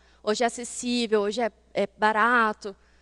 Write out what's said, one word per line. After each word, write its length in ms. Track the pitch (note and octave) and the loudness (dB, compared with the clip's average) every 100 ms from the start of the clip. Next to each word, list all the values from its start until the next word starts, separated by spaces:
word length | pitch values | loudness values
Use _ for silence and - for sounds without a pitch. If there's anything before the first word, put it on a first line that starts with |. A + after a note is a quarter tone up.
| _ _ | _ _
hoje 220 | G#3+ G#3+ | -4 0
é 40 | A#3+ | 0
acessível, 720 | B3 A#3+ - B3 A#3+ A3+ G#3+ | -2 -12 -8 -4 -2 0 0
hoje 200 | G3+ G#3+ | 0 -2
é, 120 | A3+ _ _ | -4 _ _
é 140 | - G3 | -4 -4
barato. 880 | - G#3+ G#3+ A3+ A#3+ A3 G#3+ G3+ G3 _ _ | 0 0 4 4 4 2 -2 -12 -16 _ _